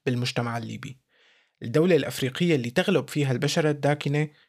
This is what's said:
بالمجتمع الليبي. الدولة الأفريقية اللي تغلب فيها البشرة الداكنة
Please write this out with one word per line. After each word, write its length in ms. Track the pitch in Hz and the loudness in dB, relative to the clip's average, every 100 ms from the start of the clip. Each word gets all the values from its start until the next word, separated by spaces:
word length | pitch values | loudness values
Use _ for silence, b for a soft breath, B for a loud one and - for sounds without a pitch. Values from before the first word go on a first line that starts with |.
| - | -4
بالمجتمع 520 | 123 123 - 120 117 | -2 -2 -2 -4 -4
الليبي. 420 | 110 110 - 127 b b b b b _ | -8 -10 -14 -16 b b b b b _
الدولة 340 | 117 131 175 165 | -2 2 4 4
الأفريقية 580 | 131 - 131 - 175 | 2 -4 -4 0 2
اللي 160 | 151 117 | 2 0
تغلب 380 | 185 180 170 131 | 0 2 0 0
فيها 240 | 151 139 | -2 0
البشرة 380 | 127 143 170 156 | 0 0 0 0
الداكنة 580 | 147 143 147 147 143 151 b | 0 0 0 0 -2 -2 b